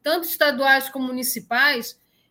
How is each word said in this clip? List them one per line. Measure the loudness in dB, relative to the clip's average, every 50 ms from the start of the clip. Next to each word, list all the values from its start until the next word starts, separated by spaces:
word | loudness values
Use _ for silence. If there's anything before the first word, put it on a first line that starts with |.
tanto | -4 -2 -2 -2 -2
estaduais | -4 0 2 2 2 2 2 4 4 4 4 2 -4
como | -6 -6 -6
municipais, | -6 -4 -4 -4 -4 -6 -6 -6 -2 0 2 2 2 2 -2 -6 -10 -14 _ _ _ _ _ _ _